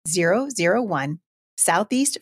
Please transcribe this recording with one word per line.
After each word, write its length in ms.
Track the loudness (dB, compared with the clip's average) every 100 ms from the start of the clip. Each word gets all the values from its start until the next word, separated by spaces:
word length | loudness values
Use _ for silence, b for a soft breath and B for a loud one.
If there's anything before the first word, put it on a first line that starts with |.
| -4
zero 420 | 0 2 2 0
zero 320 | 0 2 2
one 380 | 0 -2 -4 -8 _ _ _ -4
Southeast 600 | 0 0 2 0 0 -4